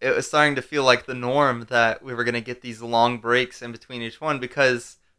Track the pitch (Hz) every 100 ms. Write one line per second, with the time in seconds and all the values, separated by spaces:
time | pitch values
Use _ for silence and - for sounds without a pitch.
0 | 127 127 - 151 147 139 - 147 131 120
1 | - 127 123 139 139 120 117 120 113 -
2 | 135 120 120 117 117 123 123 113 117 117
3 | 120 120 113 123 123 - 120 113 - 123
4 | 113 - 156 139 123 147 131 120 - -
5 | _